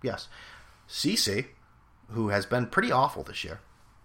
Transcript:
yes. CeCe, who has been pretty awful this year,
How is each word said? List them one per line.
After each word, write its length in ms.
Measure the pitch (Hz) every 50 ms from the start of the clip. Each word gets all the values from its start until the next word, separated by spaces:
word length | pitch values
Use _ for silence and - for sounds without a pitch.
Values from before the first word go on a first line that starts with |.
yes. 260 | - 123 104 - - - - - - - - - - - - - - -
CeCe, 600 | - - - 151 220 - - 107 98 107 127 - - - - - - - - - - _ - -
who 200 | 107 113 110 104
has 180 | 101 101 95
been 180 | - 120 123 120
pretty 260 | - - 190 233 240
awful 300 | - 127 139 147 - -
this 220 | - - - - -
year, 160 | 82 82 - - - - - - - - -